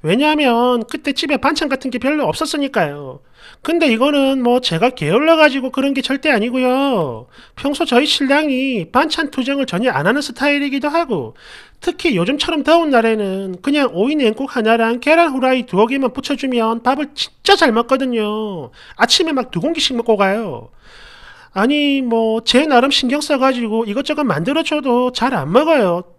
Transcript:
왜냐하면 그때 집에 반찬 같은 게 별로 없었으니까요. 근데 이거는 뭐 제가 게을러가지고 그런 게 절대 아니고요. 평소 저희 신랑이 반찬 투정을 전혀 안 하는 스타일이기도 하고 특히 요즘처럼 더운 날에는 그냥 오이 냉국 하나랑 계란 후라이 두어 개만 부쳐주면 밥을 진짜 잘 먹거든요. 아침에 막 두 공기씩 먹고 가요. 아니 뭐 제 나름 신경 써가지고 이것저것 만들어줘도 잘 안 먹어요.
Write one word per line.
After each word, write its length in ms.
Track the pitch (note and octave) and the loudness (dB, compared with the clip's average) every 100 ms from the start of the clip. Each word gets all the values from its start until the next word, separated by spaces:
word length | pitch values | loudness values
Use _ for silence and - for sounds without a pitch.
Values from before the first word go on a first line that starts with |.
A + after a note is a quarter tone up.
왜냐하면 800 | D3+ G#3+ D4+ D4+ C#4 A#3 B3 A#3+ | 0 2 2 2 2 2 2 0
그때 280 | A3 D4 - | -2 -6 -4
집에 240 | C#4 D4+ C#4 | -4 -2 0
반찬 320 | E4+ D4+ D4+ | 0 -2 -2
같은 200 | C4 C4 | -4 -4
게 80 | A#3+ | -4
별로 280 | C4 D4+ G#3+ | -2 0 -2
없었으니까요. 920 | D#3 D#4 D4+ C#4 A#3 D#3 C#3+ C#3 C3 _ _ - - | -2 -4 -2 -2 0 -2 -4 -12 -16 _ _ -20 -10
근데 240 | - E4+ D4+ | -2 0 2
이거는 560 | A3+ C#4 C#4+ C4+ C4+ | 2 2 2 2 2
뭐 180 | A#3+ B3 | 2 0
제가 300 | B3 E3 A#3+ | 0 0 0
게을러가지고 800 | B3+ D3 G3+ D#4 E4 D4+ C4+ B3+ | 0 0 2 4 6 4 4 -4
그런 240 | C4+ C#4 | -2 -2
게 80 | C#4 | -2
절대 280 | - C#4 D#4 | -4 -2 0
아니고요. 1000 | A#3+ A3+ B3+ B3+ C4 C#4 A3+ D3+ A2+ B2 - - | 0 0 0 0 0 0 0 -2 -6 -14 -20 -20
평소 320 | - C4+ C#4+ E4+ | -8 -6 -4 0
저희 180 | A#3+ | 0
신랑이 840 | - - C#4 C#4 D#4 B3+ C4+ A#3+ E3 | 2 0 2 2 2 -2 -2 -2 0
반찬 380 | B3 D#4 D#4+ D4 | 0 0 -2 -4
투정을 340 | - B3 C#4 | -4 -4 -2
전혀 260 | C4 F3 B3 | -2 0 0
안 160 | C3+ D#3 | 0 0
하는 140 | C4+ | 0
스타일이기도 680 | C#4+ A#3+ C#4+ C#4+ C#4+ C4+ D4 | -2 -4 -2 0 -2 -2 -2
하고 460 | E4 D#4+ F#3+ A2+ - - - - _ | -2 -2 -4 -6 -14 -20 -20 -20 _
특히 360 | - F4 F4 G3+ | -8 -4 -2 0
요즘처럼 480 | F3+ D4 - D#4+ | 0 -2 -2 -2
더운 260 | C#4 E4+ D#4+ | 2 2 4
날에는 680 | B3+ A3+ A3 G3 F#3+ G3 F3+ | 2 2 0 -2 -4 -8 -6
그냥 260 | C#4 D4 C4 | -2 0 0
오이 200 | E3+ A#3 | 0 0
냉국 420 | D4+ A#3+ A3 C4+ B3 | 2 0 0 -4 -2
하나랑 440 | A3 A3+ A3+ A#3+ | 2 2 2 0
계란 300 | C#4+ E4 E4+ | 2 4 4
후라이 300 | C4 C4 C4 | 2 0 0
두어 220 | A#3+ F3+ A3+ | 0 0 2
개만 260 | C4+ C4 | 2 -2
부쳐주면 680 | C4 - C#4 C4+ B3 A3+ A#3 | -4 -6 -4 -2 0 0 0
밥을 320 | B3 C4+ D4 | -2 -2 -4
진짜 420 | - - _ - G4+ | -6 -10 _ 2 4
잘 160 | D#4+ | 4
먹거든요. 960 | A3 A#3+ C4 C4 A#3 G#3 G#3+ G#3+ F3+ B2 - - - | 2 0 0 0 -2 -2 -4 -6 -8 -12 -16 -20 -2
아침에 360 | A3 - E4 | 0 2 0
막 180 | C#4 B3 | -2 -4
두 100 | F3 | -4
공기씩 340 | C4+ E4 - B3 | -4 -2 -4 -4
먹고 220 | A#3 G#3 | 0 2
가요. 500 | G3 G3+ G#3+ A#2+ - - - - - - - - - | 2 0 -6 -10 -14 -20 -20 -20 -20 -20 -20 -20 -10
아니 480 | F#3+ A3+ D4 C#4+ C#4 | -2 0 2 2 0
뭐 400 | B3 A3+ A3+ A3 | 0 0 0 -2
제 220 | A3 B3 D#4 | 2 2 4
나름 240 | B3+ C4+ | 4 4
신경 320 | C#4 B3 C#4+ | 0 0 -2
써가지고 600 | D4 C#4+ C4 A#3+ A#3 A3 A3+ | 0 0 2 0 -2 -2 -2
이것저것 380 | G#3 C#4 D4 | -4 -4 -2
만들어줘도 880 | C#4 D3+ F3 D4+ D#4+ D4+ C4 A#3+ B3 | -2 -2 0 -2 -2 -2 0 0 0
잘 200 | B3 B3 | -2 -2
안 180 | B3 C#3 | -2 0
먹어요. 520 | G#3 D#4 D#4 G3 E3+ F#3 | 2 4 2 2 0 -4